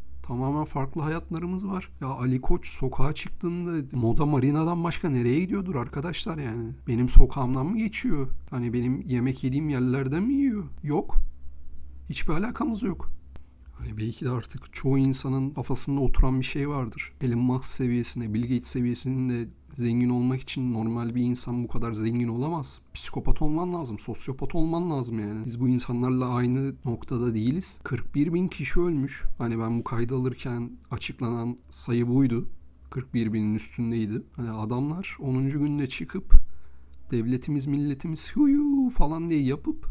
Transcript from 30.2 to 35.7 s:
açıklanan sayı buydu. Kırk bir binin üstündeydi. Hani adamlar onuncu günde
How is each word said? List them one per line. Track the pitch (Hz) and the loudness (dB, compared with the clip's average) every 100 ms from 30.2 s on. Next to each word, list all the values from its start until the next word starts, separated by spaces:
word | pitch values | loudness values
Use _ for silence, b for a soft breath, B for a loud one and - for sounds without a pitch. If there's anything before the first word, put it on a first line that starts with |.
| 127 120 135 120 120 - - | -4 -4 -6 -6 -8 -12 -12
açıklanan | 123 - 139 120 117 117 123 - | -10 -8 -6 -4 -4 -4 -8 -12
sayı | - - 120 120 | -10 -2 0 2
buydu. | 127 135 117 - - - - - | 4 4 2 -4 -6 -12 -20 -14
Kırk | 135 123 | -10 -4
bir | 123 110 | -2 0
binin | 110 107 | 0 0
üstündeydi. | 107 - - 117 117 107 117 - | -2 -4 -6 -4 -2 -2 -4 -8
Hani | - 120 | -8 -8
adamlar | 110 110 120 143 165 196 - | -6 -4 -2 -2 -4 -8 -8
onuncu | 135 127 135 147 | -2 0 0 0
günde | 147 | -2